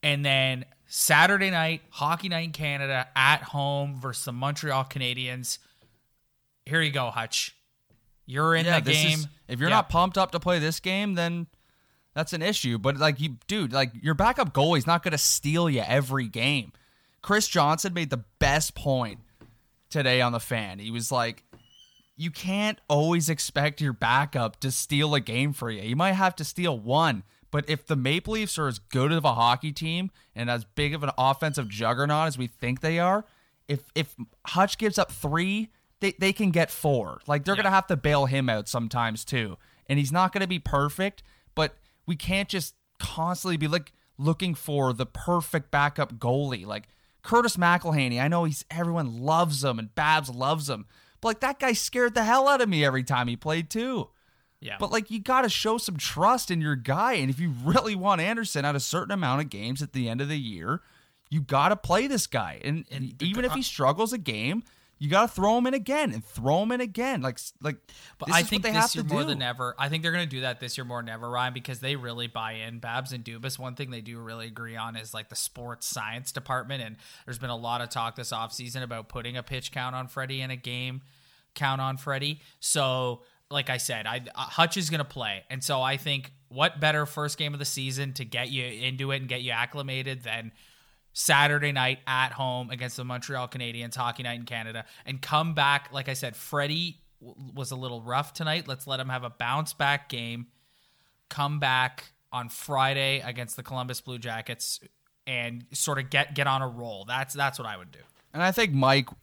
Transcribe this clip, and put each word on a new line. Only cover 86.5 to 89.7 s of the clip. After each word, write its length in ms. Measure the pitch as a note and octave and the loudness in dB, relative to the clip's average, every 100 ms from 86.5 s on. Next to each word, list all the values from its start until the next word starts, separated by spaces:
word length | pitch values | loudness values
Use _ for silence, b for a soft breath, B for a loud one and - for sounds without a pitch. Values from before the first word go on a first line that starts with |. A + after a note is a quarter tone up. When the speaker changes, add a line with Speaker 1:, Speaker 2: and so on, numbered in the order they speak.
| B2+ E3 D3 | 0 0 2
Speaker 1:
better 280 | D3+ D3+ D3 | 2 2 -2
first 320 | - D3 - | -4 -6 -4
game 160 | D3 | -6
of 40 | D3 | -4
the 60 | |
season 480 | C#3+ - C3+ C3 C#3 | -6 -4 -4 -4 -6
to 100 | C3+ | -6
get 260 | A#2+ A#2+ B2 | -6 -4 -4
you 140 | C3+ | -4
into 460 | B2 A2 B2+ C3 C3+ | -6 -6 -6 -4 -4
it 60 | C3+ | -4
and 120 | C3 | -4
get 140 | B2 | -6
you 80 | B2 | -4
acclimated 720 | A2+ B2 | -2 -2